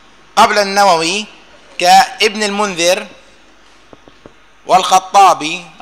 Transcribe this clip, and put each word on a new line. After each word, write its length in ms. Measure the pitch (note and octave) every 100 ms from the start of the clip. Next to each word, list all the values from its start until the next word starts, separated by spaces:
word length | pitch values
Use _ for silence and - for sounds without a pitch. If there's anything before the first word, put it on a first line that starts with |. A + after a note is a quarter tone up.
| _ _ _ -
قبل 240 | A3+ G#3
النووي 680 | G3 G3+ G3+ E3 E3 G3+ G#3 - _ _ _ -
كابن 640 | F3 F#3+ - - G#3+ G#3
المنذر 640 | G#3 G3+ G#3 E3+ F3 F#3+ G2+ - _ _ _ _ _ _ _ - _ _ - _ _ _ -
والخطابي. 1000 | F3+ F3+ F#3 - G3 F#3 C#3+ D3+ F3+ E3+ -